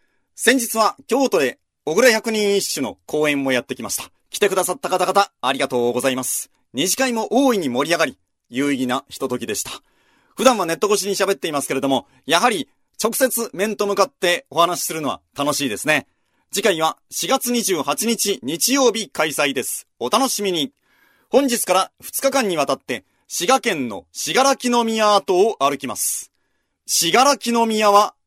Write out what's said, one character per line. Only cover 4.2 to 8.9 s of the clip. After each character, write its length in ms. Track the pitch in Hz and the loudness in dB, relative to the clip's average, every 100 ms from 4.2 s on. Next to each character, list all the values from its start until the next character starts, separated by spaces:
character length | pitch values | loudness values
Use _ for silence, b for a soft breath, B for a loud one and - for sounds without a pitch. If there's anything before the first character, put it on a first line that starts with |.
| _ | _
来 80 | - | 0
て 100 | 202 | 0
く 60 | |
だ 80 | 190 | 2
さ 120 | 180 | -2
っ 40 | 175 | -4
た 100 | - | -2
方 180 | 185 185 | 0 2
々、 260 | 190 196 _ | 2 2 _
あ 120 | 127 | -4
り 60 | 135 | -2
が 80 | 139 | -2
と 220 | 127 120 | 0 0
う 40 | |
ご 80 | 120 | 0
ざ 80 | 131 | 0
い 60 | |
ま 80 | 127 | -2
す。 300 | 131 - - _ _ | -4 -6 -10 _ _
二 140 | 120 180 | -4 -2
次 100 | - | 0
会 160 | 262 | -2
も 140 | 233 220 | -2 0
大 220 | 226 277 | 2 4
い 40 | 214 | 2
に 100 | 151 | 0
盛 200 | 120 147 | 0 0
り 40 | |
上 60 | 165 | 0
が 80 | 151 | 0
り、 100 | - _ _ _ | -4 _ _ _
有 240 | 120 143 | -4 -2
意 100 | 135 | -2
義 40 | |
な 180 | 127 | -2